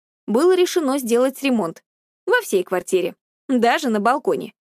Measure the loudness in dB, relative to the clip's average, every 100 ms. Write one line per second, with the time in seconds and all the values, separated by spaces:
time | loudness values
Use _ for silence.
0 | _ _ -2 2 4 2 2 0 0 -2
1 | 0 0 0 0 -2 0 -2 -8 _ _
2 | _ _ -2 0 0 -2 -2 -4 -2 -2
3 | -2 -8 _ _ -4 0 2 0 0 0
4 | 0 0 -2 -4 -4 -14